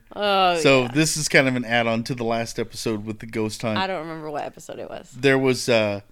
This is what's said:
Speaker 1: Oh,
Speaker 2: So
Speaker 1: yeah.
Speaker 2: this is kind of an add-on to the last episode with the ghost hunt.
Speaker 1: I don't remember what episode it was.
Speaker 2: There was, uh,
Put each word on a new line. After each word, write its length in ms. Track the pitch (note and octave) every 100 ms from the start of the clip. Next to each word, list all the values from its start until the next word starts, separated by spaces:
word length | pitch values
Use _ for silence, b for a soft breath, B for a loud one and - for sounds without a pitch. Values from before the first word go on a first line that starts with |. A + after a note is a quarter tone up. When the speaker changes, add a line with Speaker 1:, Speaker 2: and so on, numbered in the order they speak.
| _ -
Speaker 1:
Oh, 420 | G#3 G3 F#3 E3+
Speaker 2:
So 240 | D3 C3+
Speaker 1:
yeah. 80 | A#2+
Speaker 2:
this 240 | C3+ D#3 D#3
is 100 | D3+
kind 200 | D#3+ C3
of 60 | B2+
an 100 | A2+
add-on 380 | A#2+ A#2 A2+ A#2
to 100 | B2+
the 80 |
last 360 | A2+ A#2 A#2 -
episode 460 | A2 - A#2+ G#2+ G#2+
with 140 | G#2+
the 60 | A2+
ghost 360 | A2 G#2+ G#2+
hunt. 160 | A#2 G#2+
Speaker 1:
I 100 | F#3+
don't 120 | F3+ D#3+
remember 240 | D#3+ D#3
what 140 | D3 -
episode 340 | - - -
it 100 | -
was. 220 | - -
Speaker 2:
There 260 | B2+ C3+ C3+
was, 300 | C3+ B2+ -
uh, 340 | A2+ G#2+ G2+ -